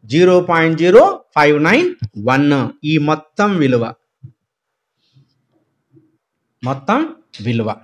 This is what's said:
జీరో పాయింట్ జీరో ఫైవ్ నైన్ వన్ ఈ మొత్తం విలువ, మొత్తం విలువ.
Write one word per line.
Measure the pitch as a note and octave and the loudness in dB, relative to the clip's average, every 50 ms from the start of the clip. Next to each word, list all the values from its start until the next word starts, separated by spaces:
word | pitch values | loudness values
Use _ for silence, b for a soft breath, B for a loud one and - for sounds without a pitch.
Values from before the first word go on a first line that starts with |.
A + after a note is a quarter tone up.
| _ G#2+ A#2 | _ -2 0
జీరో | E3 F3+ F#3 F3+ F3+ F3 F3+ | 2 2 4 4 2 2 0
పాయింట్ | E3+ E3 D#3+ E3 E3 D#3 E3 | 0 0 0 0 0 0 0
జీరో | F3+ F#3+ A#3+ E4 G4+ - - _ _ _ | 6 6 6 6 6 0 -6 _ _ _
ఫైవ్ | D#3 D3 D3 D3+ D3 D3+ | 0 2 2 2 2 2
నైన్ | E3+ G#3 C#4+ F4+ F4+ F4+ _ - - _ G#2 G#2 A#2+ | 2 2 0 0 -2 -6 _ -14 -14 _ -8 -4 -2
వన్ | C3 C3+ D3 D3 D3 C3+ A#2 A2+ - _ - D3+ | 0 0 0 0 0 -2 -4 -6 -8 _ -6 -4
ఈ | D#3 D#3 D3 D3+ | -2 -2 0 -2
మొత్తం | D#3 D#3 - _ _ - G#3 G#3 G3 E3+ D3 | -4 -4 -6 _ _ -4 -2 -2 0 0 0
విలువ, | C3 B2+ A#2+ A#2 A2 - _ _ _ _ _ - - _ _ _ _ _ _ _ _ _ _ _ _ _ _ _ _ _ C3+ _ _ _ _ _ _ _ _ _ _ _ _ _ _ _ _ _ _ _ _ _ _ _ _ _ _ _ _ - | 0 0 -2 -4 -6 -10 _ _ _ _ _ -20 -20 _ _ _ _ _ _ _ _ _ _ _ _ _ _ _ _ _ _ _ _ _ _ _ _ _ _ _ _ _ _ _ _ _ _ _ _ _ _ _ _ _ _ _ _ _ _ -8
మొత్తం | B2+ C3+ C3+ - - G#3+ C#4 E4 D#4+ - _ _ _ - - G2+ | -8 -8 -8 -4 -4 -2 -2 -4 -6 -10 _ _ _ -20 -10 -8
విలువ. | A#2+ A#2 A#2 A2 A2 G2 - | -6 -4 -4 -4 -6 -8 -10